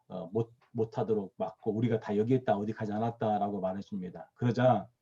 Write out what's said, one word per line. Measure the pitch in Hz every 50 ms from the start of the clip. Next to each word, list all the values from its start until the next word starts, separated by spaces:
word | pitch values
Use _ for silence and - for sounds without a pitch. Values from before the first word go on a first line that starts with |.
| _ -
어, | 95 92 92 90
못, | 98 113 113 - - _ _ _
못하도록 | - 113 110 - - - 113 98 110 104 95 90 _
막고, | - - 92 - - - 113
"우리가 | 101 113 120 113 117 110
다 | - - 101
여기 | 104 110 120 131
있다, | 127 - - -
어디 | 101 107 107
가지 | 110 - 117 104
않았다"라고 | 101 107 113 117 113 - 117 107 104 101 101 101 101 95
말해줍니다. | 90 92 95 98 98 - 104 95 90 87 - - - - _
그러자 | - 120 120 107 123 123 127 113 104 92 - _ _